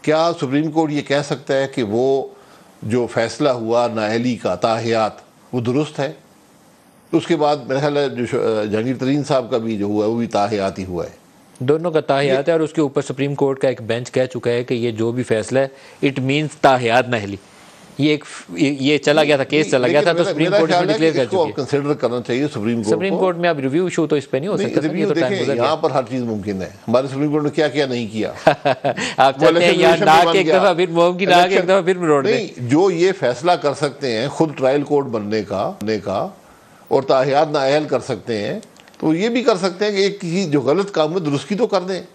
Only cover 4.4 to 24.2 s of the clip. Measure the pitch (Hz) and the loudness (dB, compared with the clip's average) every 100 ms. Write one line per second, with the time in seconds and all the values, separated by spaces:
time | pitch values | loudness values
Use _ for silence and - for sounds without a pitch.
4.4 | 101 90 117 113 113 113 107 - - _ | -4 -2 -2 -2 0 0 0 -4 -20 _
5.4 | - 123 120 131 147 - 139 151 _ _ | -8 -4 -2 -2 -2 -4 -6 -8 _ _
6.4 | _ _ _ _ _ _ _ 165 - 165 | _ _ _ _ _ _ _ -2 0 0
7.4 | 147 147 120 131 147 147 139 120 117 123 | 2 0 -2 -2 0 0 0 -2 -4 -2
8.4 | 107 107 107 107 120 127 131 143 135 135 | 0 0 -2 -2 -2 -2 0 -2 0 0
9.4 | 113 123 113 107 101 104 107 117 113 104 | 0 -4 -2 -4 -2 0 0 -2 -2 0
10.4 | 101 104 95 90 95 87 76 - _ _ | 0 0 -2 -4 -8 -8 -8 -12 _ _
11.4 | _ - 127 156 175 156 - 139 143 131 | _ -6 0 0 0 -2 0 0 2 0
12.4 | 147 165 151 - 143 143 135 131 139 135 | 2 0 0 0 0 0 -4 -4 -4 0
13.4 | 139 135 135 123 110 117 127 127 127 123 | 0 2 -2 -2 -4 -4 -2 -2 -2 -2
14.4 | 120 120 123 123 120 110 113 123 120 110 | -2 -2 -2 -2 -2 -2 -2 -2 0 -2
15.4 | 104 127 135 135 - - 143 131 131 147 | 0 0 0 -6 -20 -2 -2 0 0 0
16.4 | 151 - 143 127 120 123 120 120 101 98 | -2 2 4 4 4 2 2 -4 -4 -10
17.4 | - - - - - - 147 151 - - | -14 -20 -20 -20 -16 -2 0 0 -4 -18
18.4 | - 175 139 143 135 147 151 151 147 143 | -14 0 0 2 2 2 4 4 4 2
19.4 | 131 147 151 135 123 147 170 165 175 147 | 2 0 2 2 4 2 2 2 0 0
20.4 | 170 202 165 175 185 214 160 143 120 185 | 2 2 4 2 2 2 2 2 0 0
21.4 | 143 104 127 143 143 147 123 123 117 123 | -2 -4 -2 -2 0 -2 -2 -2 -2 -2
22.4 | 147 127 107 117 104 160 190 170 185 170 | -2 -2 -2 -2 0 0 0 0 -2 0
23.4 | 175 151 135 151 180 170 151 151 | -2 -2 -2 -2 -2 -2 0 -2